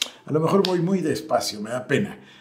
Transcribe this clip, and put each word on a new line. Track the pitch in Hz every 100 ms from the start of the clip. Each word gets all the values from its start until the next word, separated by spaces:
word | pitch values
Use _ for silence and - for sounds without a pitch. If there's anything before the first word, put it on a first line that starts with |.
| - - -
A |
lo | 151
mejor | 160 196
voy | 185 175
muy | 165 196
despacio, | 156 117 - 120 - 107
me | 104
da | 123 -
pena. | 127 104 - - -